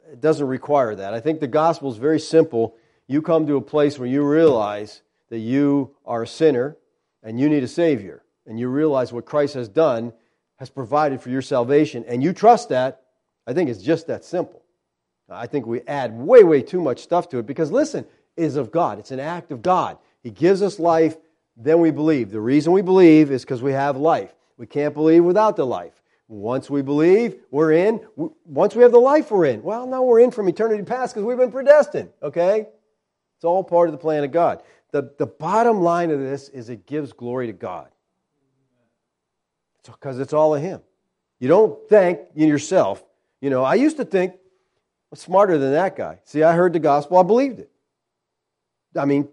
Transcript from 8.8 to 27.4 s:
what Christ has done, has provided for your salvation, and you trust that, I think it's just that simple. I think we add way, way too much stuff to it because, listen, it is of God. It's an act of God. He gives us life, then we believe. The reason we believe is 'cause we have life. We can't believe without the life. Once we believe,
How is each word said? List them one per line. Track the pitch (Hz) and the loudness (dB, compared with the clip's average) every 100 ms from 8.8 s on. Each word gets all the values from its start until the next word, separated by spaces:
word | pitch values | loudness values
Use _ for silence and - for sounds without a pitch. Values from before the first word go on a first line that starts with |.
| 156 135 123 | 0 0 -4
what | 120 - | -8 -6
Christ | 147 143 131 | -4 -2 -6
has | 113 | -6
done, | 151 156 117 117 - _ _ _ _ | 0 0 0 -6 -14 _ _ _ _
has | 131 | -18
provided | - 113 147 151 131 | -14 -4 -2 -2 -4
for | 123 | -6
your | 131 | -8
salvation, | 131 131 120 147 147 123 117 | -4 -2 2 2 0 -4 -8
and | 120 | -4
you | 151 | -2
trust | 185 214 226 - | 2 4 4 2
that, | 127 131 - _ _ _ _ - | -4 -4 -6 _ _ _ _ -8
I | |
think | 143 151 | -4 -4
it's | 104 | -4
just | 107 165 - | -4 -4 -4
that | 117 | -12
simple. | - 180 - - _ _ _ _ _ _ _ | -8 -8 -8 -14 _ _ _ _ _ _ _
I | 92 120 | -16 -8
think | 147 113 | -8 -6
we | 117 - | -8 -8
add | 143 123 113 | -8 -8 -8
way, | 147 247 | 6 8
way | 175 143 | 8 4
too | - 180 | 0 -4
much | 151 120 | -4 -6
stuff | - 170 170 | -4 -4 -4
to | 127 | -8
it | 113 | -8
because, | 139 156 | -6 -4
listen, | 226 302 175 - _ _ - | -2 -4 -6 -14 _ _ -6
it | |
is | 160 135 | -4 -4
of | 113 | -4
God. | 160 156 104 | -2 -4 -6
It's | - | -12
an | 131 | -12
act | 147 175 165 | -10 -12 -12
of | 131 | -8
God. | 165 180 113 80 _ _ 120 | -2 -2 -2 -10 _ _ -18
He | |
gives | 104 165 196 | -2 0 2
us | 196 175 | -2 -2
life, | 165 165 160 160 _ _ _ _ | 0 2 2 -2 _ _ _ _
then | 120 165 | 0 2
we | 165 | 2
believe. | 139 156 143 107 | 0 0 0 -2
The | 110 | -6
reason | 113 147 151 | 0 0 2
we | 190 | 2
believe | 185 190 175 156 147 | 2 6 8 8 4
is | 131 - | 0 -6
'cause | 123 | -6
we | 139 | -4
have | 135 139 131 | -2 -2 -2
life. | 160 139 95 _ _ _ | 0 0 -4 _ _ _
We | 117 | -10
can't | 143 147 | -4 -4
believe | 147 156 170 | 0 4 6
without | 175 185 214 - | 6 2 2 0
the | 131 | -4
life. | 92 87 _ _ _ _ | -6 -10 _ _ _ _
Once | 110 107 131 135 | -10 -6 -6 -4
we | 143 | -6
believe, | 135 147 165 202 233 - | -2 0 4 2 0 -6